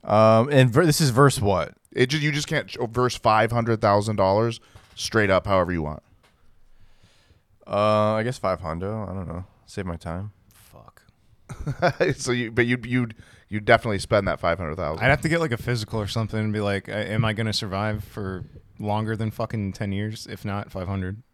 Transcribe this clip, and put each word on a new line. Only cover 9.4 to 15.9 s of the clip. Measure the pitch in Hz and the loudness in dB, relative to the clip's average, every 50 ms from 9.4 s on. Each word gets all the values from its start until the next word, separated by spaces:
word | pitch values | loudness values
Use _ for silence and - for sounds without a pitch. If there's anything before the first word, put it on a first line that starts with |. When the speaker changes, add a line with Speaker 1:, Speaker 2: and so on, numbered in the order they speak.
| 90 - _ _ _ | -12 -14 _ _ _
Speaker 1:
Save | - - 104 92 | -12 -10 -8 -8
my | 90 85 | -8 -8
time. | 85 - 82 82 90 98 104 _ _ _ _ _ | -8 -8 -8 -8 -8 -8 -10 _ _ _ _ _
Speaker 3:
Fuck. | _ - _ - - - - _ - _ _ _ _ _ _ _ _ _ - - - - 151 131 - - 165 - - 185 | _ -20 _ -20 -20 -20 -20 _ -20 _ _ _ _ _ _ _ _ _ -20 -14 -10 -8 -8 -4 0 0 0 2 2 0
Speaker 2:
<laughs> | 160 139 | 0 0
So | - 131 127 | -2 -2 -2
you, | 123 123 120 110 | -2 -2 -2 -2
but | 117 123 123 | 0 0 2
you'd, | 120 123 123 120 | 2 2 -2 -2
you'd, | 123 123 127 120 113 110 - - _ - - _ _ | -2 -2 -2 -2 -2 -6 -18 -20 _ -20 -20 _ _
you'd | 98 107 104 | -8 -4 6
definitely | 117 117 110 - 117 104 95 | 6 6 6 6 -2 -2 -2
spend | - - 113 104 98 | 0 2 2 2 2
that | 92 78 - | 2 -4 0
five | - 85 85 | 0 0 0
hundred | 90 90 76 78 | 0 -2 -6 -6
thousand. | 95 85 73 80 87 107 | -4 -4 -4 -4 0 2
Speaker 3:
I'd | 131 | 2
have | 143 143 | 2 2
to | - 160 | 2 0
get, | 165 170 | 0 0
like, | 165 151 | 0 -2
a | 117 | -2
physical | 110 - 123 123 113 107 - | -4 -2 -4 -4 -4 -4 -6